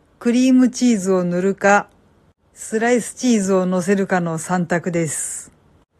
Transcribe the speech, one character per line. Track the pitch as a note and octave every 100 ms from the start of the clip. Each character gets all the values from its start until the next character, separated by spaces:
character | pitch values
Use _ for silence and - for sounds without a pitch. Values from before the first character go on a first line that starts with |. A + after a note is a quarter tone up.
| _ -
ク | A#3
リ | A#3+ C4
ー | B3+
ム | B3+
チ | - B3 A3
ー |
ズ | F#3
を | F#3
塗 | F3 F3
る | F#3+
か、 | G3 G3 G3+ - _ _ _ _ _ _ -
ス | - A3
ラ | A#3
イ | B3
ス | -
チ | - B3+ A3+
ー |
ズ | F#3+
を | F#3+ F3+
乗 | F#3
せ | F3 G3
る | F#3
か | F#3
の | E3+ D#3+
三 | - F3+ E3+
択 | F3 F3+
で | E3+ D#3+
す。 | - - - - _ _ _ _ _